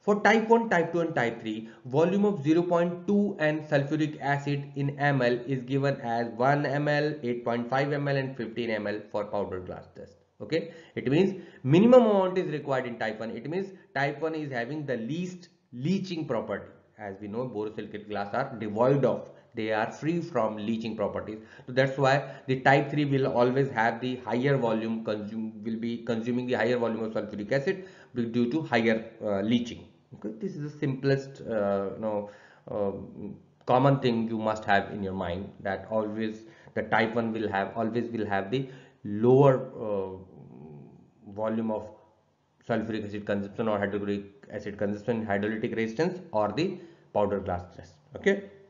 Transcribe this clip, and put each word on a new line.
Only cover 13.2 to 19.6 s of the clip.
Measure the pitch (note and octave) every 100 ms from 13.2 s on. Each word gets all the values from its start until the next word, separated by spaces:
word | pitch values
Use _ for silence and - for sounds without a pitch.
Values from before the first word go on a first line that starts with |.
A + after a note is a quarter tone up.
| A2+
It | A2+ B2+
means | F3+ G3 - -
type | C3+ C#3 D3
one | D#3+ D#3
is | D3
having | B2+ A#2 D#3 C#3+
the | A#2+
least | A2+ D#3+ F3+ F3+ - _ _
leaching | A#2+ C#3+ F#3+ F#3 E3+ C#3
property. | A2+ G#2 G2 - - _ -
As | G#2 G2
we | G#2
know, | A2 B2+
borosilicate | G#2 G#2+ G#2+ G#2+ G#2 G2+
glass | G#2 G2+
are | A#2 C3 A2+
devoid | G#2+ G#2 B2 C#3 B2
of, | G2 - - _
they | A#2